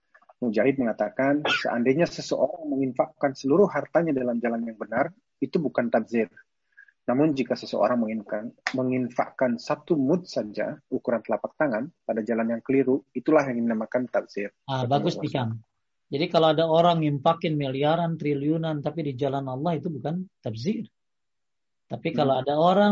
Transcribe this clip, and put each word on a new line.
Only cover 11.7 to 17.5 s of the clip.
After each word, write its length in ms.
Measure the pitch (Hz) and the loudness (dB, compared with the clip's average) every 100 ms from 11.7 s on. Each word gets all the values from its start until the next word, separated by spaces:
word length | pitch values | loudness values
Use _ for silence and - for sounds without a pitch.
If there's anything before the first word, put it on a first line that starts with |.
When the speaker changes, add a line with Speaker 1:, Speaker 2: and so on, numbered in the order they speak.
| 107 143 - | 0 -4 -8
Speaker 1:
pada 160 | - 113 110 | -6 -4 -2
jalan 320 | 113 113 117 | 0 0 -2
yang 40 | - | 0
keliru, 400 | 135 127 131 - | 2 2 0 -2
itulah 320 | 123 139 151 139 | -6 2 2 2
yang 160 | 120 | 0
dinamakan 480 | 117 110 110 123 123 | 0 -2 -2 -4 -2
tabzir. 400 | - - - 101 - - | -2 -4 -6 -8 -10 -8
Speaker 2:
Ah, 160 | 131 | -4
Speaker 1:
Betul, 80 | 127 | 0
Speaker 2:
bagus 240 | 139 151 170 | 0 0 -2
nih, 80 | 151 | -4
Speaker 1:
Ustaz. 80 | 143 | -2
Speaker 2:
Kang. 120 | 117 113 - _ _ _ _ | -4 -6 -12 _ _ _ _
Jadi 160 | 139 170 | -4 0
kalau 220 | 175 160 | 4 4
ada 160 | 156 165 | 4 4
orang 320 | 160 170 165 | 4 4 4
ngimpakin 560 | 156 143 165 165 175 | 2 0 2 2 0